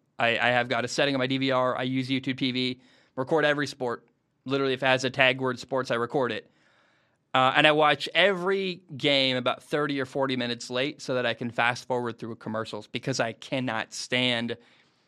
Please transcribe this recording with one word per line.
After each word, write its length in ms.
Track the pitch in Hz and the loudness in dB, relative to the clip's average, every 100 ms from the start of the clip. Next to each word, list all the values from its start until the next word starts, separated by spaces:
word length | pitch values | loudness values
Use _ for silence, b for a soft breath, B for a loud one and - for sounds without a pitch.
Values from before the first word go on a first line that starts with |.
| _ - | _ -2
I, 200 | 120 113 | 0 2
I 100 | 120 | 2
have 200 | 123 123 | 2 2
got 160 | 117 120 | -2 -2
a 20 | |
setting 280 | - 143 139 | 0 2 2
on 40 | |
my 80 | 127 | 0
D 100 | 135 | 0
V 140 | 135 | 0
R. 260 | 127 127 120 | 2 2 0
I 60 | |
use 240 | 127 131 127 | -2 -2 -2
YouTube 300 | 131 131 127 | -2 -2 -2
T 140 | 135 | -2
V, 300 | 123 127 127 b b b - | -2 -2 -4 b b b -8
record 300 | 131 160 147 | 0 2 4
every 220 | 147 139 | 2 -2
sport. 380 | - 123 117 - _ _ _ 127 | -4 -6 -6 -10 _ _ _ -4
Literally, 280 | 139 135 | -2 0
if 100 | 131 | 0
it 40 | 135 | 2
has 160 | 127 127 | 2 0
a 40 | |
tag 300 | 143 131 131 | 2 2 4
word 180 | 131 123 | -2 -4
sports, 320 | - 131 123 | -4 -4 0
I 60 | 117 | 0
record 360 | 117 151 120 | 0 0 0
it. 200 | 107 - b b b b b b b _ | -2 -8 b b b b b b b _
Uh, 200 | 131 131 139 | 2 4 6
and 100 | 151 | 6
I 60 | |
watch 360 | 151 151 147 - | 6 4 2 0
every 680 | 165 190 185 180 196 190 180 - 139 | 2 2 2 -2 -2 -2 -6 -12 -4
game 420 | 147 139 131 127 | 2 2 2 0
about 260 | 123 - | -2 -4
thirty 360 | - 151 147 139 | -4 -2 -2 -2
or 60 | 131 | -4
forty 300 | 143 135 127 | -4 -2 -2
minutes 340 | 120 120 - | -4 -6 -6
late 320 | 123 143 - | -4 -4 -6
so 140 | - 127 | -4 -2
that 100 | 120 | -2
I 80 | |
can 160 | 113 120 | -2 -4
fast 380 | - 120 120 - | 0 0 0 -4
forward 320 | 123 120 110 | -4 -4 -6
through 160 | 113 110 | -10 -10
commercials 500 | - 110 110 104 - | -8 -6 -6 -10 -10
because 320 | 123 139 127 | -8 -4 -2
I 120 | 117 | -2
cannot 640 | 113 - 135 127 110 - | -4 -8 -4 -4 -4 -6
stand 640 | - - 123 127 120 117 117 b b b b | -10 -4 0 2 0 -2 -8 b b b b